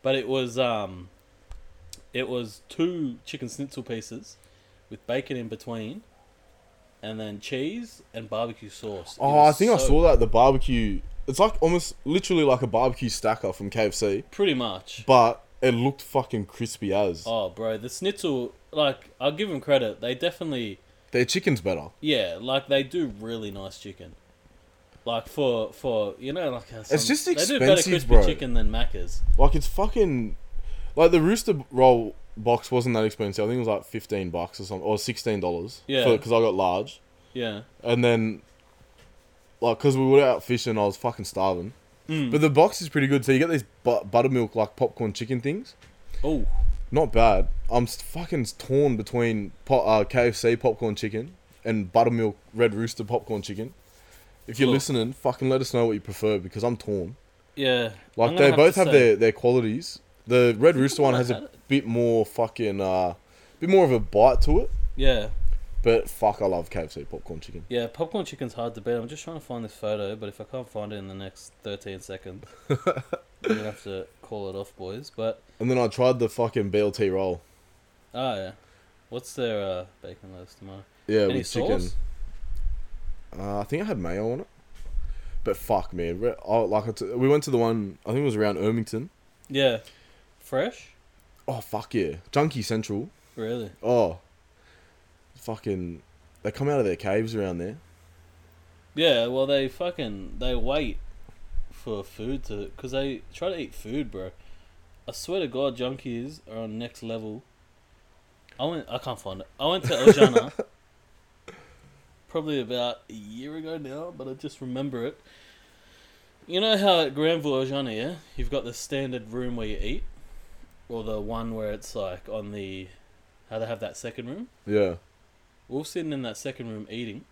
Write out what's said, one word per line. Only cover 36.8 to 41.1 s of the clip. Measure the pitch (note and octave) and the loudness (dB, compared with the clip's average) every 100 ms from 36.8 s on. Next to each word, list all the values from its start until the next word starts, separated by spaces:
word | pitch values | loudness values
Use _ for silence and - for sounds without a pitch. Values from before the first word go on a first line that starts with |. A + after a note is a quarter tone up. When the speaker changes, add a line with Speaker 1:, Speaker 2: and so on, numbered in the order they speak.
| A2+ - _ _ _ | -4 -14 _ _ _
Speaker 1:
Yeah. | B2+ A2+ G#2 A#2 _ | -10 -8 -10 -16 _
Speaker 2:
And | A#2+ A#2+ | -2 2
then, | A#2+ A2+ A2 G#2+ _ _ _ _ - _ - - _ _ _ _ | 4 2 0 -6 _ _ _ _ -20 _ -20 -20 _ _ _ _
like, | A#2 A2+ | 0 2
'cause | C#3+ C3 | 2 2
we | C3 | 6
were | C#3 | 6
out | C3+ - | 6 2
fishing, | - B2 B2+ A2 | 0 -4 -2 0
I | G2+ | 0
was | G2 | 0
fucking | A#2+ | -6